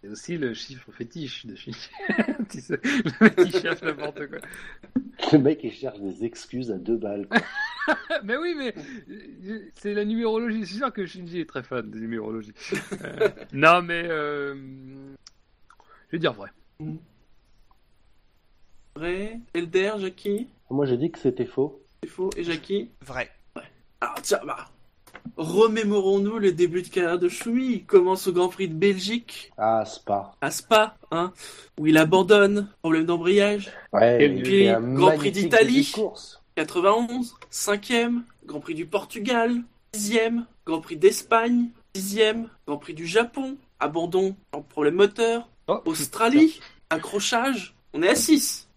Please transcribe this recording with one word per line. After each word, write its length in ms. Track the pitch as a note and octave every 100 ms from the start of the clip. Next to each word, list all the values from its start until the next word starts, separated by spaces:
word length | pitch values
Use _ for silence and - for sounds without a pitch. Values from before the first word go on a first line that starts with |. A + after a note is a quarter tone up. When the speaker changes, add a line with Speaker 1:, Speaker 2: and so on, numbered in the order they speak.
Speaker 1:
c'est 60 | G2+
aussi 280 | G#2 - E3+
le 160 | C3
chiffre 380 | A2 - C3 -
fétiche 540 | - A#2+ E3+ C3+ - A#2
de 100 | G2+
Shinji. 340 | - - - - G4+
<laughs> 400 | - - - G#3+
Tu 100 | D3+
sais, 200 | - -
le 280 | C4 C#4+ D#3+ -
mec, 120 | - -
il 140 | - F#3
cherche 200 | - -
n'importe 460 | D#3 C#3+ D3 D3+ D3
quoi. 120 | - - - - - - - - - -
Speaker 2:
Le 60 | D#3
mec, 220 | C3+ D#3
il 80 | A#2+
cherche 280 | - C3+ G2+
des 240 | G2 F#2 A2+
excuses 460 | - - B2 A#2+
à 60 | F#2+
deux 200 | F#2+ A2+
balles, 300 | G#2 G2+ G2
quoi. 100 | A3+
Speaker 1:
<laughs> 840 | - G5+ A5 B5 C6+ - - D#4+ G3
Mais 100 | B3+
oui, 180 | F4 D#4
mais, 180 | B3+ - C#4 B3 -
euh, 500 | - D#4 - F#3 A3 G3+ -
c'est 180 | G#3
la 100 | G#3
numérologie. 600 | G#3 A3+ A3+ A3 A#3 A3 F#3
C'est 100 | G3+
sûr 160 | C4
que 140 | G#3 F3
Shinji 340 | F#3 F3 F3
est 60 | D#3
très 180 | C#3
fan 260 | - B2+ G#2+
de 80 | A2
numérologie. 520 | A2+ A2+ G#2+ A2 G#2 - - - - -
Euh, 280 | C3+ - G#4+ -
<laughs> 120 | -
non, 280 | C#3 D#3 F3
mais, 220 | F3 E3+ E3+
euh... 500 | D#3+ D3 D3 C#3+ C#3 C3+ C3+ C3 C3+ C3+ C#3 - _ _ _ _ _ _ - _
je 40 |
vais 80 | E3
dire 140 | D#3+
vrai. 160 | G#2+ - _ _ _ D#3 D#3 - _ _ _ _ _ _ _ _ _ _ _ _ _ _ _ - - _ D3
Speaker 3:
Vrai. 440 | E3 F#3 G#3+ A#3 -
Elder, 400 | E3+ E3+ F#3 G3 G#3+
Jackie ? 480 | F#3+ - G3+ G3+ B3+ _ _
Speaker 2:
Moi, 160 | C3+ C#3
j'ai 120 | B2
dit 140 | D#3+
que 80 | -
c'était 260 | C3+ B2+ A#2+
faux. 360 | - D3 D3 _ _
Speaker 3:
C'est 60 | B2
faux. 200 | - F#3 -
Et 80 |
Jackie ? 460 | E3+ D#3+ - G3 A#3 - -
Speaker 4:
Vrai. 240 | B2+ - - - -
Speaker 3:
Ouais. 80 | - _ _ _
Alors, 140 | - -
tiens, 180 | - - D3
bah, 220 | - - _ _ _ - - B2 -
remémorons-nous 1000 | D#3+ F#3 A3 A3 G#3 G#3 F#3+ G3 G3+ A3+
le 120 | G3
début 300 | E3 F3 F3
de 60 | F3+
carrière 300 | F#3+ F3 F3
de 100 | F3
Schumi. 380 | - A#3 A#3+ C4
Il 120 | G#3 -
commence 420 | G3 F3+ F#3+ F#3+
au 60 |
Grand 160 | F3 F3+
Prix 180 | - F#3+
de 60 | D#3+
Belgique. 760 | G3 F#3+ G3 A#3 - - - -
Speaker 2:
Ah, 280 | A2 A2+ -
Spa. 480 | - - G2+ G2 _
Speaker 3:
À 100 | C#3
Spa, 460 | - - G#3+ A3 - -
hein, 200 | E3 F3+ - - - - -
où 80 | D#3
il 100 | D#3
abandonne, 720 | D#3+ F#3 F#3 G#3 G3+ G3+ G3+ _
problème 240 | E3 D#3+ D#3+
d'embrayage. 640 | E3+ E3+ G3+ G3+ G#3 G3 - -
Speaker 2:
Ouais, 300 | - A#2 A#2+
Speaker 1:
Et 20 | C#3+
Speaker 2:
il 180 | B2+
Speaker 3:
puis, 80 | B2 C3 -
Speaker 2:
fait 40 |
un 120 | A2+
Speaker 3:
Grand 260 | A#2+ C3+ F3
Prix 100 | D#3 G3
Speaker 2:
magnifique 40 |
Speaker 3:
d'Italie. 400 | F#3 E3+ A3+ A3 C4
Speaker 2:
début 100 | C4+
de 20 |
course. 500 | G#3+ G#3 - - - _ -
Speaker 3:
Quatre-vingt-onze, 800 | D#3 F3 F#3+ A3 A#3 B3 A#3+ - -
cinquième, 720 | - - G#3 - A#3 A#3+ A#3+ A#3+ _ -
Grand 120 | D3
Prix 140 | D#3
du 140 | D#3+ F3
Portugal, 720 | G3+ - A#3 G#3 A#3+ A#3 A#3+ A#3 _ _
sixième, 540 | G#3+ G#3 A3+ A3+ A#3 A#3 _ -
Grand 160 | D#3+
Prix 160 | D#3+ D#3
d'Espagne, 720 | F#3+ A3 - A3+ A#3 A#3+ A#3+ - _
dixième, 560 | F#3+ G3 G3+ G#3+ A3+ A3+ _ -
Grand 120 | D3
Prix 180 | - D#3
du 100 | E3
Japon, 520 | G3+ A#3+ - C4 C#4 _ _
abandon, 560 | D3 E3 E3+ F#3 F#3+ G3 _ D3 D3
problème 260 | - D3 F3+
moteur, 540 | G3+ A3 A3+ A#3 - _ -
Speaker 1:
Oh, 120 | - -
Speaker 3:
Australie, 600 | D#3 C#3 - A3+ C#4+ D#4+
Speaker 1:
putain. 180 | - - _ _
Speaker 3:
accrochage, 840 | D#3+ - G3+ - A#3 C4 A#3 - _ _
on 80 | C#3+
est 60 | -
à 60 | -
six. 540 | - D4 - - -